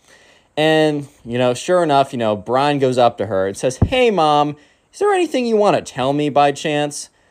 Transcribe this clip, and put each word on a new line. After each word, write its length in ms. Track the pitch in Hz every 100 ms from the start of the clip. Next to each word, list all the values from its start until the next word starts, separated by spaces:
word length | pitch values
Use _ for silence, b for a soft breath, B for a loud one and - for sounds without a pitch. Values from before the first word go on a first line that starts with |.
| b b b b b -
And, 500 | 156 156 156 147 135 _
you 140 | 117 120
know, 160 | 123
sure 300 | 123 - 180
enough, 280 | 165 139 135
you 60 | 127
know, 160 | 110
Brian 460 | 104 95 123 147 143
goes 180 | 131 127
up 180 | 120 -
to 80 | 101
her 200 | 95 95
and 100 | 98
says, 200 | 131 -
"Hey, 340 | - 262 240
Mom, 460 | 196 151 147 147 147 b b b
is 60 | -
there 140 | 403
anything 340 | 392 339 262 240
you 100 | 220
wanna 260 | 208 139
tell 300 | - - 127
me 180 | 143 147
by 200 | 135 143
chance? 600 | 143 165 147 147 143 - _ _